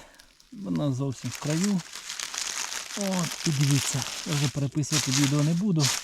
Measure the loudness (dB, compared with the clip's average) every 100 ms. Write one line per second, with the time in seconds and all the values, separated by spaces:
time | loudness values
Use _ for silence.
0 | -8 -20 -20 -20 -18 -10 -4 0 0 0
1 | -2 -4 -6 -6 -2 2 2 2 -2 -10
2 | -10 -8 -6 -6 -4 -4 -6 -6 -8 -4
3 | 0 0 0 -2 0 2 4 4 2 -2
4 | -4 -6 -2 0 0 0 -2 -2 0 0
5 | 2 4 4 4 4 2 2 4 4 2